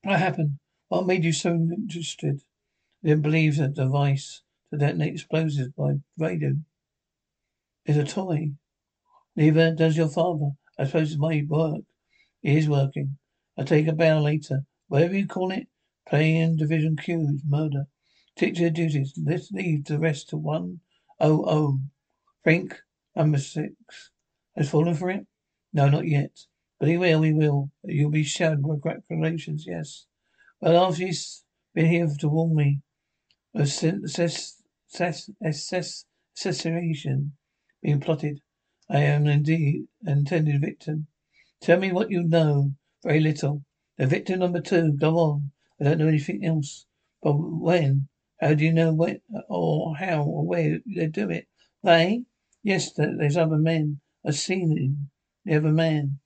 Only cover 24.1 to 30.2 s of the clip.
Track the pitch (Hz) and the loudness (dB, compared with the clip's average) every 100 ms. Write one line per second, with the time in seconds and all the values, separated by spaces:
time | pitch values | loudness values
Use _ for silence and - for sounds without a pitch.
24.1 | _ _ _ _ - 143 156 170 165 180 | _ _ _ _ -4 0 2 2 0 -4
25.1 | 196 - _ _ _ _ 151 143 143 170 | -6 -10 _ _ _ _ 2 4 4 2
26.1 | 143 - _ - _ _ _ 151 170 180 | -2 -2 _ -20 _ _ _ 0 2 4
27.1 | 156 156 151 151 143 139 _ 202 156 147 | 4 4 4 2 2 -4 _ -6 -2 0
28.1 | 151 147 - 165 156 143 151 160 - - | 0 -2 0 0 0 -2 -2 -4 -8 -8
29.1 | 165 160 165 - 151 165 170 156 - _ | -4 -2 -4 -8 -10 -8 -10 -10 -14 _
30.1 | _ | _